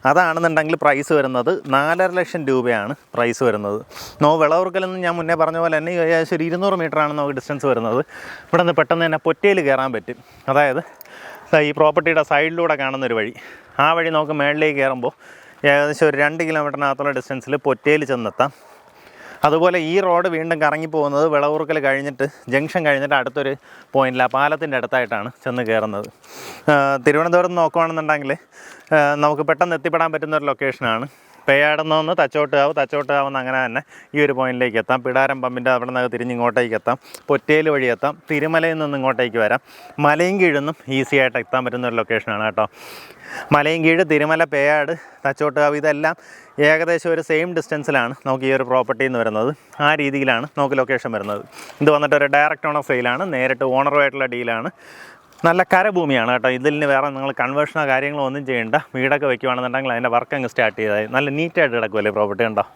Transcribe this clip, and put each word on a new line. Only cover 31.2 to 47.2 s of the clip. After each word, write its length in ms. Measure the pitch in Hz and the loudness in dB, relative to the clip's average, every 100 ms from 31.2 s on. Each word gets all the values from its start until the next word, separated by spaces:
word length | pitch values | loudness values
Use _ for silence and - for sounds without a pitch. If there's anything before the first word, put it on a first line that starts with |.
| _ - - | _ -8 2
പേയാടുന്ന 440 | 139 147 151 156 156 | 4 4 0 0 0
നിന്ന് 140 | 156 185 | 0 0
തച്ചോട്ടുകാവ്, 500 | 143 151 147 147 143 151 | 0 0 0 2 2 0
തച്ചോട്ടുകാവ് 480 | 135 147 135 143 139 | -2 -4 -2 0 0
നിന്ന് 120 | 135 | -4
അങ്ങനെ 180 | 127 131 127 | -2 -2 -2
തന്നെ 160 | 120 - - - 147 | -4 -8 -20 -8 0
ഈ 20 | 147 | 0
ഒരു 80 | 131 | 0
പോയിന്റിലേക്ക് 380 | 131 123 123 113 | -2 0 0 -2
എത്താം. 180 | 107 127 127 | 0 -2 0
പിടാരം 320 | 127 135 135 | 0 0 -2
പമ്പിൻ്റെ 280 | 127 127 123 123 | -6 -4 -2 0
അവിടെ 160 | 123 | -2
നിന്ന് 200 | 127 123 117 | -4 -4 -4
തിരിഞ്ഞ് 180 | 120 120 | -6 -2
ഇങ്ങോട്ടേക്ക് 380 | 120 113 120 110 | 0 0 -2 -2
എത്താം, 180 | - 127 - - - | -2 -4 -6 -20 -4
പൊറ്റേൽ 380 | 139 - 151 156 143 | -2 2 2 2 0
വഴി 120 | 127 117 | 0 0
എത്താം, 200 | 143 127 - | -2 -6 -6
തിരുമലയിൽ 460 | 151 151 165 165 160 | -4 0 0 0 -2
നിന്ന് 160 | 151 143 | -4 -2
ഇങ്ങോട്ടേക്ക് 400 | 131 120 123 113 107 | -2 0 -2 0 0
വരാം. 160 | 127 _ - - - 147 | 0 _ -20 -18 0 2
മലയും 280 | 151 180 196 | 2 0 2
കീഴിൽ 160 | 180 143 | 2 2
നിന്നും 180 | 143 160 - 135 | -2 -8 -6 -4
ഈസി 200 | 131 139 | 0 2
ആയിട്ട് 180 | 131 120 113 | 2 -2 -4
എത്താൻ 180 | 131 123 | -4 -2
പറ്റുന്ന 240 | 123 123 | -4 -4
ഒരു 60 | 117 | -4
ലൊക്കേഷനാണ് 440 | 110 110 107 104 107 | -2 -2 -2 -4 -2
കേട്ടോ. 180 | 107 107 - - - - - - - - 147 | -2 -4 -4 -20 -20 -20 -20 -16 -16 0 2
മലയും 260 | 147 165 160 | 2 2 2
കീഴ്, 180 | 165 175 | 2 4
തിരുമല, 320 | 151 151 160 165 | 2 2 2 0
പേയാട്, 400 | 143 143 151 143 170 - - 139 | 2 2 2 -2 -6 -12 -6 -6
തച്ചോട്ടുകാവ് 500 | 135 147 139 147 147 | -2 -2 2 0 2
ഇതെല്ലാം 340 | 151 143 156 170 - - - - 147 | 0 0 -2 -4 -14 -20 -18 0 2
ഏകദേശം 400 | 156 165 170 175 | 4 2 -2 -2
ഒരു 80 | 165 | -4